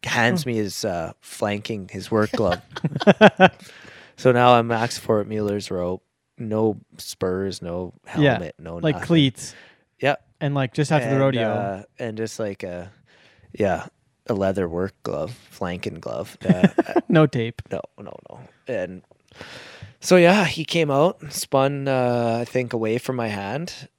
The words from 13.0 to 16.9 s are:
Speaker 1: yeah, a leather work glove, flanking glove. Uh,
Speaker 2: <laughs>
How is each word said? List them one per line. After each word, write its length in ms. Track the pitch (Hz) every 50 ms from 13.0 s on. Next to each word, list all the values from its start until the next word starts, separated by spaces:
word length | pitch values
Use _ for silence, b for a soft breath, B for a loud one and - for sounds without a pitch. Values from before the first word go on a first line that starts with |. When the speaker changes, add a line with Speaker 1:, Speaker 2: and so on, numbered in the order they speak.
| b b b b b b b b b b b
Speaker 1:
yeah, 340 | - 104 98 87 - - - _ _ _ _ _ _ _ -
a 60 | 120
leather 340 | 98 98 95 95 98 92 85
work 260 | 80 87 92 98 _ _ _
glove, 280 | - - 73 78 - 120 - _ _
flanking 500 | - - - 87 87 90 - 107 92 82
glove. 360 | - 58 57 60 90 - - _ -
Uh, 240 | - 170 185 - 175 - - -
Speaker 2:
<laughs> 200 | -